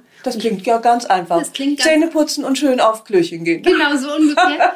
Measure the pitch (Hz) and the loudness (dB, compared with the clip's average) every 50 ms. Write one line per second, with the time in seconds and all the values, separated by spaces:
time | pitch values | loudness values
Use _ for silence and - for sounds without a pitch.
0 | _ _ _ - - 254 247 220 196 226 202 185 190 247 226 226 226 240 240 240 | _ _ _ -8 -8 -8 -6 -4 -4 -4 -4 -2 -2 -2 -2 2 2 2 2 2
1 | 240 - 196 185 175 170 175 170 - - - - 269 277 294 277 254 320 311 302 | 0 -2 -2 -2 0 0 -2 -2 -2 -4 -8 -6 -4 -4 -2 0 2 2 4 4
2 | 320 330 320 311 294 302 - 294 277 262 269 262 294 277 254 247 - 220 214 220 | 2 2 0 0 -2 0 -2 -6 -4 -4 -2 0 0 0 2 2 2 2 0 -2
3 | - - 208 180 165 - 175 165 165 165 165 165 - 349 370 311 311 285 294 269 | -6 -2 0 0 0 0 -4 -6 -4 -4 -4 0 2 0 2 2 2 0 0 -2
4 | 254 294 294 311 311 294 294 320 370 370 294 339 - 359 359 | -4 -4 0 2 2 2 4 2 2 2 2 2 0 0 0